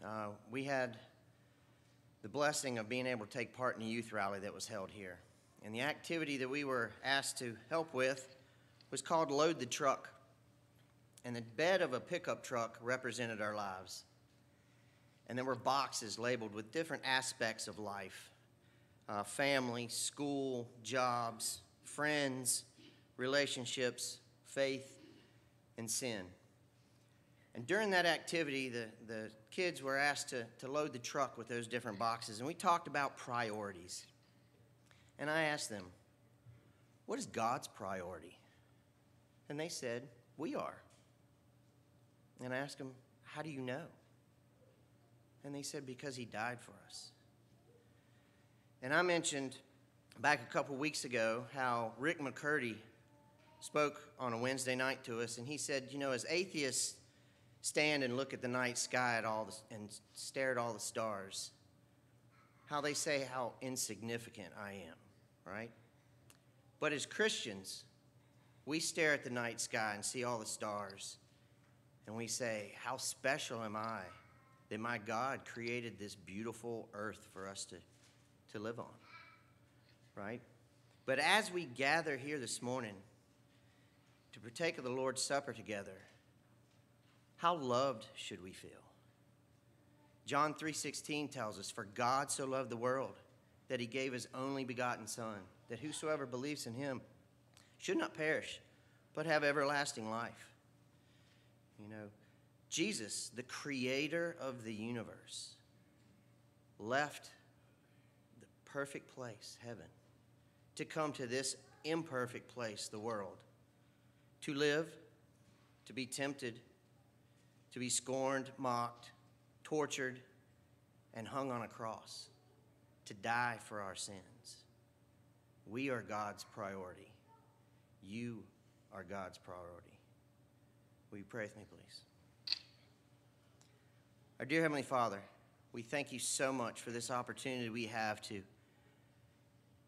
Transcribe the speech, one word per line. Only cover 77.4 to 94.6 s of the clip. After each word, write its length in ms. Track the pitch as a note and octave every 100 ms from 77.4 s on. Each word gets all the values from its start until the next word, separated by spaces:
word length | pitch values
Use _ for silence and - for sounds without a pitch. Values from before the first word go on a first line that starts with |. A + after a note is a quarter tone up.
| F#2+
us 160 | G2 -
to, 120 | F2 - - - - - - -
to 60 | A2
live 200 | G#2+ A#2+
on,' 60 | D2+ - - - - - - - - - - - - -
right? 280 | G2+ B2 - - - - - - -
But 140 | C3+
as 320 | D#3 G3+ G#3
we 140 | F3+ D#3
gather 500 | A#2+ C3+ D#3+ D#3 C3+
here 240 | C#3+ D3
this 220 | A#2 -
morning 340 | B2 B2+ A2 F#2+ G2 - _ _ - - - - - - - - -
to 80 | B2+
partake 380 | A2+ B2 E3+ E3
of 80 | B2+
the 40 |
Lord's 300 | C3 C3 B2+
Supper 300 | - C#3 C#3
together, 460 | A2+ F#2+ G2+ G2 F#2+ - - - - - - - - - - - - - -
how 140 | -
loved 540 | F3 B2+ A#2+ C#3 A2+ - -
should 260 | - G2
we 100 | F#2
feel? 200 | - F2+ - - - - - - - - - - - - - - - -
John 300 | C#3+ D3+ D3
three 180 | D#3
sixteen 540 | D3 D3+ - - D3 C#3+
tells 320 | C3+ A2 G2
us, 100 | G2+
"For 140 | - G2+
God 460 | G#2+ B2 C3 C#3+
so 160 | - C3+
loved 240 | C3 B2
the 60 | A#2
world 360 | B2 C3+ A2 - - - - - -
that 120 | B2+
he 60 | A#2+
gave 260 | C3 C3+
his 160 | B2 A2+
only 320 | B2 C3+ C#3